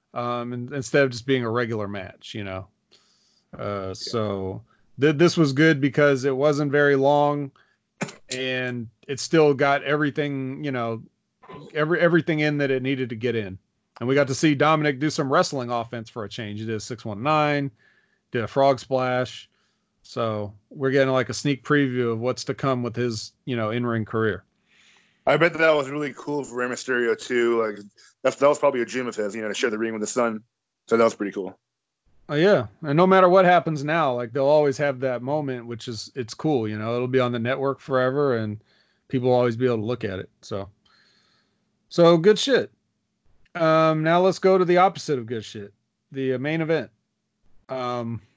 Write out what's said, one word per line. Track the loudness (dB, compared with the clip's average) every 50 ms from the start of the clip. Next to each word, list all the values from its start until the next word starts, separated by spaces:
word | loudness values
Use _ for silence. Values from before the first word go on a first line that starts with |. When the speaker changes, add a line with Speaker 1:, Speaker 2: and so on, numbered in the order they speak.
| _ _ -10
Speaker 1:
um, | -8 -6 -4 -4 -6 -6 -8
in-, | -8 -10 -10 -8
instead | -8 -8 -6 0 2 2 2
of | 2
just | 0 -4 -2
being | -2 0 0 0
a | 0
regular | -2 -2 -2 -2 -4 -6 -6 -6
match, | -8 -8 -10 -12 -16 -18 -18 -14 -12
you | -10 -8
know? | -8 -8 -10 -12 -14 _ _ _ _ _ _ _ _ _ _ _ _ _ _ _ _ -14 -10
Uh, | -8 -6 -6 -6 -6 -8
Speaker 2:
Yeah. |
Speaker 1:
so | -8 -10 -10 -6 -4 -4 -2 -2 -4 -4 -6 -8 -8 -10 -14 _ _ _ _ _ -4 0
th-, | 2 2 4
this | 4 4 4 4
was | 4 2 2
good | 2 4 4 4 4 2
because | 0 0 2 4 4 4 2 2 0
it | -2 -2
wasn't | 0 0 0 0 0 -2 0
very | 2 2 4 4 4
long | 4 4 4 4 4 2 2 0 -2 -6 -10 _ _ _ _ _ _ _ _ _ -12 -12 -12 -12 -18 -14 -12
and | -8 -6 -6 -4 -4 -4 -4 -4 -6 -8 -8 -12 _ _ _
it | -10 -8 -8
still | -4 2 4 6 6 6
got | 4 4 2 2 2 0
everything, | 0 -2 -2 0 0 -2 -2 -2 -4 -4 -4 -6 -6 -8 -8 -8 -8
you | -6
know, | -4 -4 -4 -6 -6 -8 -12 -18 _ _ _ _ _ _ _ -20 -20 -20 -16 -8 -4
every, | -2 -2 0 2 2
everything | 4 4 4 4 2 2 0 0
in | 2 0 0 0
that | 0 0
it | 0 0
needed | 0 -2 -2 -2 -4 -6
to | -6
get | -4 -2 -2 -2
in. | -2 -4 -6 -10 -14 _ _ _ _ _ _ _ -6
And | -2 2
we | 2
got | 2 2 2
to | 0
see | 0 2 2 4
Dominic | 4 4 2 2 2 2 0 -2 -2
do | -4 -4
some | -4 -2 -2 0
wrestling | 2 2 2 0 -2 -6 -6 -4
offense | -4 -6 -6 -6 -10 -12 -12 -12
for | -10 -10 -10
a | -10
change. | -10 -10 -10 -10 -8 -8
He | -6
did | -6 -6
a | -6
six | -8 -10 -12 -10 -10
one | -10 -8 -4
nine, | -2 0 2 2 2 2 0 0 -2 -4 -8 _ _ _ _ _ _ _ _ _ _ _
did | -6 -6
a | -4 -2
frog | 2 2 4 4 4 0
splash. | -2 -4 -2 -2 0 0 -2 -2 -4 -4 -8 -18 -20 _ _ _ _ _ _ _ _ _ _ _ _
So | -12 -6 -4 -4 -4 -4 -6 -8 -10 -12 -18 _ _
we're | -10 -4 -2 2
getting, | 4 4 4 4 4
like, | 0 0 -2
a | -4
sneak | -4 -2 -2 -2 -2 0
preview | 2 2 2 2 2 0 -2 -2 -2
of | -2 -2
what's | -2 -4 -4 -4 -6
to | -8 -8
come | -4 -2 -2 -2 -2
with | -2 -6 -4
his, | -4 -4 -4 -4 -6 -10 -14 _ _ -10
you | -6 -4
know, | -4 -2 -2
in-ring | -2 -2 -2 -2 -2 -2 -4
career. | -4 -2 -2 -2 -2 -2 -4 -10 _ _ _ _ _ _ _ _ _ _ _ _ _ _ _ 0
Speaker 2:
I | 0 2 4
bet | 4 2 2
that | 2 2 4
was | 4 2 0 -2
really | -4 -6 -6 -6 -8
cool | -10 -8 -6 -6 -6 -6
for | -6 -6
Rey | -6 -4
Mysterio | -4 -6 -6 -4 -2 -2 0 2 0 0 -2
too. | -2 -2 0 2 2 2 2 2 0
Like, | -2 -4 -10 -14 -20 _ _ -20 -20 _ _
that's, | -2 -2 0
that | 2 4 4
was | 4 4
probably | 2 0 2 0
a | -4
dream | -4 -4 -6 -6
of | -6 -4
his, | -4 -6 -6 -4
you | -6
know, | -6 -6
to | -4
share | -2 -2 -2
the | -2 -2
ring | -4 -4 -4
with | -4
his | -6 -4
son. | -2 0 0 0 -2 -6 -12 _ _ _ _ _ _ _ _ 0
So | 2 4
that | 4
was | 4 2
pretty | 0 -8 -6
cool. | -6 -6 -8 -8 -10 _ _ _ _ _ _ _ _ _ _ _ _ _ _ -4
Speaker 1:
Oh | 0
yeah, | 2 4 4 4 4 2 -2 _ -10
and | -4 0 2 4
no | 6
matter | 6 6 6 6 8
what | 6 6 6
happens | 6 6 4 4 0 -4 -4
now, | -4 -2 0 0 0 0 -2
like, | -2 -6 -6 -4
they'll | 0 2
always | 4 4 4 4 2 0
have | 0 -2 -2 -2 -2
that | -4 -4 -4 -4
moment, | -4 -4 -4 -4 -4 -4 -8 -8 -10
which | -10 -12 -12 -10 -10
is, | -10 -12 -12 -12 -10
it's | -10 -10 -10 -10
cool, | -4 -2 0 0 0 0 -2
you | -4 -6
know, | -6 -4 -4
it'll | -4 -2 0
be | 2 2
on | 2 2
the | 0 -2
network | -2 -2 -2 -2 -2 -4 -4 -4
forever, | -6 -2 0 2 2 2 0 0 0 2 0
and | 0 -2 -4 -8 -10 _ _ _ _ _ _ _ _ _ -4
people | -4 0 2 4
will | 4
always | 4 4 2 0
be | 0 0
able | 0 0 0
to | -2
look | -4 -4 -4 -6
at | -8 -8 -8
it. | -10 -12 _ _
So, | -14 -10 -10 -10 -10 -12 _ _ _ _ _ _ _ _ _ _ _ _ _ _ _ _ _ _ _ _ _ _ _ _
so | 2 6 6 8 8 8
good | 6 6 4 4
shit. | 4 0 2 0 0 -2 _ _ _ _ _ _ _ _ _ _ _ _ _ _ _ _ -4
Um, | 0 2 4 4 4 4 4 2 2
now | 2 2 4 4
let's | 4 2 2 2
go | 2 4 4 4
to | 4
the | 4 4 4
opposite | 4 4 2 -2 -6 -4 -4 -4
of | -4
good | -6 -8 -8 -8
shit, | -10 -14 -14 -16 -16 _ _ _ _ _ _ _ -14
the, | -8 -6 -4 -2 -2
uh, | -2
main | -2 -2 -2 -2
event. | 0 0 0 -2 -2 -6 _ _ _ _ _ _ _ _ _ _ _ _ -20 -20 _ -10
Um, | -8 -6 -6 -4 -4 -4 -6 -6 -8 -10 -12 _ _